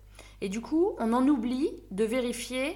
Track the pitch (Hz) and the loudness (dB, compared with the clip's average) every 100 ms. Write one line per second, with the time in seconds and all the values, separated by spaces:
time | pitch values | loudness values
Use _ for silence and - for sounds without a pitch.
0 | - - - - 196 214 - 311 381 - | -20 -20 -20 -8 -6 -6 -2 2 2 0
1 | 226 240 262 285 240 254 349 - - 190 | 0 4 4 4 0 -2 -2 -4 -8 -2
2 | 220 254 240 233 - 254 277 | 0 0 0 -4 -6 -4 -4